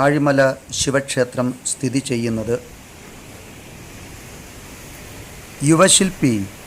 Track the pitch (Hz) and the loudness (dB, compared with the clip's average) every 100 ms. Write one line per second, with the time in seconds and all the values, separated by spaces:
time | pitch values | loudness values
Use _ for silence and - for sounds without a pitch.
0 | 139 147 143 135 135 135 - 120 - 135 | 4 4 4 6 4 2 -8 -4 0 0
1 | 139 - 123 127 123 127 - - 131 131 | 0 0 0 0 -2 -2 -6 -4 -2 -2
2 | 131 123 120 110 107 120 - - - - | -2 -2 0 -2 -2 -4 -4 -18 -20 -20
3 | - - - - - - - - - - | -18 -18 -18 -18 -18 -20 -20 -18 -18 -18
4 | - - - - - - - - - - | -18 -18 -16 -18 -18 -18 -18 -18 -18 -16
5 | - - - - - - 143 160 185 - | -16 -16 -16 -16 -18 -2 4 6 8 6
6 | 190 - 139 110 98 - | 2 2 2 2 -2 -10